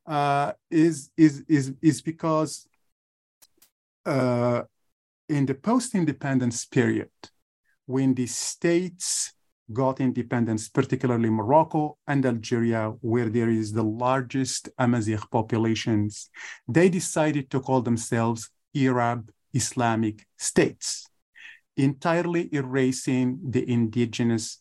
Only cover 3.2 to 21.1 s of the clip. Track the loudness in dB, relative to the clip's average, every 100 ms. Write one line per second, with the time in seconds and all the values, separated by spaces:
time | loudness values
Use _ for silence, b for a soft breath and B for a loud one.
3.2 | _ _ -20 _ _ _ _ _ -4 0
4.2 | 0 0 0 0 -4 _ _ _ _ _
5.2 | -4 -2 0 -2 -2 -2 0 -2 -2 -2
6.2 | -2 0 0 -2 -2 2 2 0 -4 _
7.2 | -20 _ _ _ _ _ -6 0 2 2
8.2 | -2 -4 -8 -2 0 2 0 -6 -6 -4
9.2 | -6 -10 _ _ -8 -2 0 0 0 -2
10.2 | -2 0 0 -2 -2 -2 0 0 0 2
11.2 | 2 0 4 4 4 0 -4 -6 -4 0
12.2 | 2 0 -2 0 2 0 -2 -4 -2 0
13.2 | 0 0 2 0 0 -2 -2 -2 0 0
14.2 | 0 -4 -4 -6 -8 -2 2 2 0 -2
15.2 | -2 -2 0 0 0 0 0 0 0 -4
16.2 | -14 -18 B B B 4 4 4 -2 0
17.2 | 0 0 -2 -4 0 0 0 -2 -2 0
18.2 | 0 -2 -8 _ _ 0 2 2 0 -2
19.2 | -8 _ _ -4 -4 0 0 2 0 -4
20.2 | _ -10 -2 2 2 0 -8 -10 -12